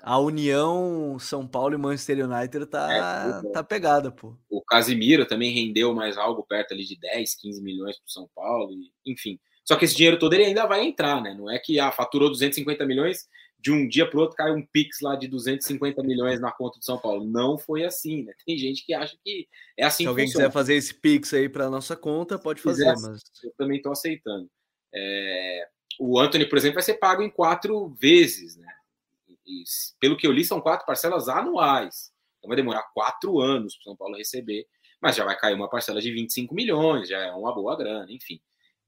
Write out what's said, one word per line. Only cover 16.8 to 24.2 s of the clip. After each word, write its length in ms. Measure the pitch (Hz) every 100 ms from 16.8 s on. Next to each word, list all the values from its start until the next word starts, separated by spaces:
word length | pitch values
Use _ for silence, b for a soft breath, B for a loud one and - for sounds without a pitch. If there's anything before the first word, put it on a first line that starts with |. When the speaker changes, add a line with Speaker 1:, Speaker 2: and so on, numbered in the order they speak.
Speaker 2:
São 140 | - 123
Paulo. 260 | 110 101
Não 320 | 107 117 131 151
foi 260 | - 156
assim, 400 | 175 175 156 156
né? 120 | 110 -
Tem 140 | - 160
gente 260 | 131 135
que 80 | -
acha 240 | 156 151 -
que 240 | 202 196 - B B
é 100 | B 143
assim 100 | -
Speaker 1:
Se 60 |
Speaker 2:
que 60 | 170
Speaker 1:
alguém 180 | 123 135
Speaker 2:
funciona. 180 | 127
Speaker 1:
quiser 80 | 135
fazer 220 | 143 131
esse 180 | 147 135
Pix 400 | - 156 143 143
aí 160 | 143 135
pra 220 | 139 135
nossa 260 | 135 135 165
conta, 420 | 156 156 175 196
pode 220 | 156 147
Speaker 2:
Se 80 | 156
quiser, 220 | 127 151
Speaker 1:
fazer, 180 | - 110
mas 140 | 107 - -
Speaker 2:
eu 120 | 120 -
também 240 | 139 139
tô 100 | 139
aceitando. 600 | 143 165 156